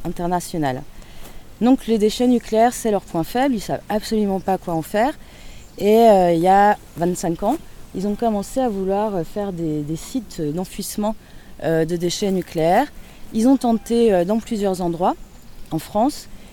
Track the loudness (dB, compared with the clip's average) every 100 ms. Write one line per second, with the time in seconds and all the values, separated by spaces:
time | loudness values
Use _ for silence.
0 | -4 -4 -2 -2 -2 -2 -2 -2 -8 -16
1 | -18 -16 -16 -16 -18 0 2 2 2 2
2 | 2 2 2 2 2 2 4 2 -2 -2
3 | -2 -4 -2 0 0 0 -4 -6 -4 -6
4 | -2 0 0 -2 -2 -4 -2 -4 -2 0
5 | 0 -2 -12 -18 -18 -18 -18 -2 4 6
6 | 8 8 6 4 6 6 6 4 -4 -4
7 | -2 0 -2 -2 -2 -2 -6 -18 -12 -6
8 | -4 -2 0 -2 -2 -2 -2 -2 -2 0
9 | 0 -2 -6 -6 -6 -4 -4 -4 -4 -8
10 | -8 -8 -8 -6 -4 -4 -6 -8 -8 -4
11 | -4 -6 -12 -20 -20 -8 -2 0 0 -2
12 | -2 -2 -2 -2 -4 0 2 2 2 -6
13 | -18 -18 -8 0 2 4 2 0 0 2
14 | 4 4 2 -2 -2 -2 -2 -2 -2 0
15 | 0 -2 -8 -20 -20 -16 -8 -8 -4 0
16 | 0 -2 -10 -18 -18